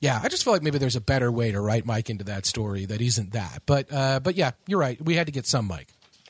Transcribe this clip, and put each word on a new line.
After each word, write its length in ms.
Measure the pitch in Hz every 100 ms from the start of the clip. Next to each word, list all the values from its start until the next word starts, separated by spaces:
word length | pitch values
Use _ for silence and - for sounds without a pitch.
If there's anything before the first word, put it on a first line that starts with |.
Yeah, 200 | 139 117
I 60 | -
just 160 | 370
feel 80 | -
like 100 | 190
maybe 160 | 151 143
there's 160 | 131
a 60 | 117
better 300 | 104 135 123
way 180 | 117 117
to 100 | 101
write 240 | 104 113
Mike 240 | 117 113 110
into 160 | 104
that 220 | 98 98 -
story 400 | 120 107 98 95
that 140 | 107
isn't 320 | 120 110 95
that. 300 | 110 87 - -
But, 260 | 143 -
uh, 280 | 147 135 135
but 160 | 139 180
yeah, 160 | 139 - -
you're 100 | 196
right. 220 | 139 120
We 120 | 160 170
had 100 | 160
to 60 |
get 120 | 139
some 220 | - 131 104
Mike. 220 | 82 71 _ _ _ -